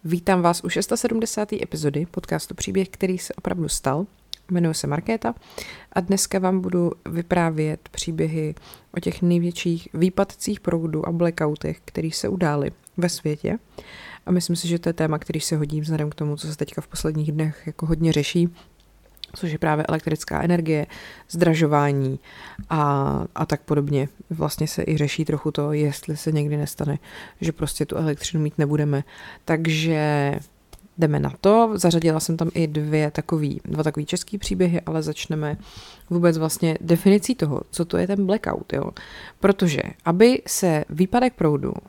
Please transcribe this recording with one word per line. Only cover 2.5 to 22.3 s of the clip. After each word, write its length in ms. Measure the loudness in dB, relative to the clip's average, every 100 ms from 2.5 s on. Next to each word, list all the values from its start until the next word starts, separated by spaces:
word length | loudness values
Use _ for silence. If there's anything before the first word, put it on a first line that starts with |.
Příběh, 340 | -8 -2 -2 -2
který 300 | -2 -4 -2
se 160 | -6
opravdu 340 | -8 -4 -2 -2
stal. 380 | -2 0 -2 -4 _ _ -16 -2
Jmenuji 240 | 0 2
se 120 | 0 -2
Markéta 480 | -2 -2 -2 -2 -6 -12 -14 -14 -16 -6
a 80 | -4
dneska 380 | 0 0 0 0
vám 220 | 0 0
budu 320 | 0 0 0 -2 -6
vyprávět 800 | -6 0 2 2 0 -2 -4 -10
příběhy 640 | -8 -6 -2 0 0 -4 -6 -16 -20 _ -6
o 40 |
těch 220 | -4 0
největších 640 | 2 4 2 -2 -2 -2 -4
výpadcích 680 | 2 2 2 -2 -2 -6 -4
proudu 480 | -2 0 0 -2 -2
a 40 |
blackoutech, 680 | 2 0 2 -2 -2 -6 -8
který 260 | -8 -4 -4
se 180 | -4 -4
udály 420 | 0 2 2 -2 -6 -12 -2
ve 120 | -2
světě. 500 | -2 -4 -2 -4 -4 _ -20 -20 -20 -18 -14 0
A 40 |
myslím 260 | 0 2 -2
si, 120 | 0
že 100 | 0
to 100 | -2
je 40 |
téma, 260 | 0 0 -2
který 220 | -4 -4
se 160 | -2 -2
hodí 240 | -2 -2
vzhledem 300 | -2 -2 -2
k 40 |
tomu, 220 | -4 -4 -4
co 120 | -8
se 80 | -6
teďka 240 | -6 -6
v 80 | -10
posledních 440 | -4 -2 0 -2
dnech 300 | 0 -2 -2 -12
jako 200 | -6 -2
hodně 260 | 2 4
řeší, 380 | 4 2 2 2 0 -20 _ _ _ _ -20 -18
což 180 | -8 -4
je 60 | -2
právě 260 | 0 0 0
elektrická 560 | -2 -2 -4 -4 -2
energie, 440 | 2 2 2 0 -2 -10 -18 -20 -10
zdražování 880 | 2 4 6 4 4 4 2 0 -4 -10